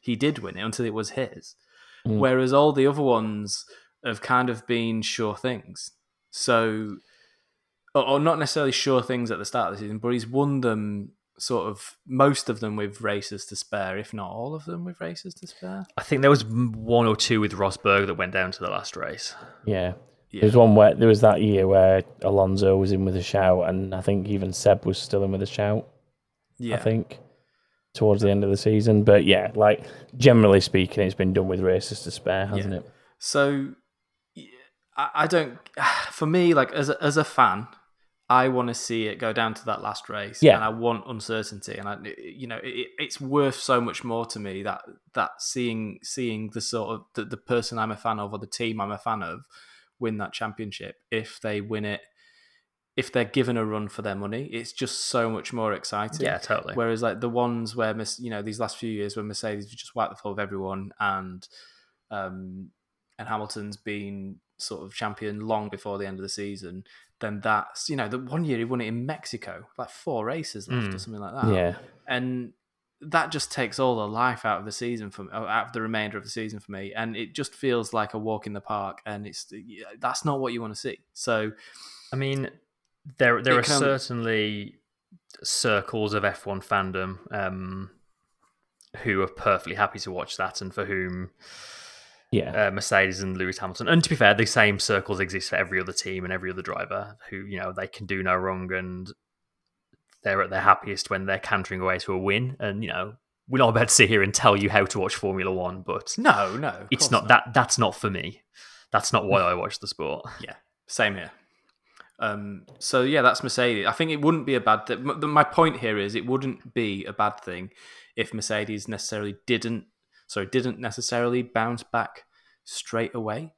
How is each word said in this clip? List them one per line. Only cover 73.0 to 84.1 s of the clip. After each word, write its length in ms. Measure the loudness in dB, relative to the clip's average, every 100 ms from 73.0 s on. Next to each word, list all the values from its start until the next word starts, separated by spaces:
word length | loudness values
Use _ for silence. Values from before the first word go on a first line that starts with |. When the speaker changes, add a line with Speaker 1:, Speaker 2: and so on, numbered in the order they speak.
Speaker 1:
that 280 | -2 0 0
just 200 | -4 -6
takes 260 | -4 -4 0
all 180 | 0 0
the 120 | -2
life 360 | -2 -2 -2 -2
out 120 | -4
of 60 | -4
the 60 |
season 380 | -8 -6 -6 -10
for, 200 | -12 -12
out 320 | -10 -4 -4 -4
of 60 |
the 60 | -6
remainder 340 | -4 -4 -4 -6
of 60 |
the 60 | -10
season 300 | -10 -10 -10
for 120 | -14
me, 200 | -12 -12
and 200 | -8 -8 -8
it 180 | -10
just 200 | -8 -10
feels 380 | -6 -2 -2 -2
like 180 | -4 -4
a 40 | -4
walk 280 | -4 -6 -6
in 60 |
the 60 | -12
park, 400 | -6 -6 -6 -10
and 220 | -12 -12 -10
it's, 200 | -14 -16
yeah, 340 | -18 -20 -20 -20 -8
that's 260 | -6 -4
not 160 | -4 -2
what 120 | -2
you 60 | -4
wanna 120 | -8
see. 260 | -8 -10 -10 _
So, 380 | -10 -2 -2 -2 -8 -20 -20 -20 -20 -8
Speaker 3:
I 40 | -4
mean, 340 | -4 -4 -6 -10 _ _ _ _ -20 2
there, 220 | 4 4
there 120 | 4
Speaker 1:
it 40 | 4
Speaker 3:
are 40 |
Speaker 1:
can 160 | 4 2
Speaker 3:
certainly 1000 | 2 0 -2